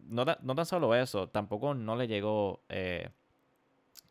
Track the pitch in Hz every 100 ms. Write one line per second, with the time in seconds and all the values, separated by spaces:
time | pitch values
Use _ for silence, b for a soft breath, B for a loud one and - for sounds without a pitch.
0 | - 113 135 - 127 135 165 180 123 120
1 | 127 101 92 107 104 104 143 135 110 120
2 | 120 104 104 107 101 90 - 95 92 87
3 | 85 - _ _ _ _ _ _ _ -
4 | -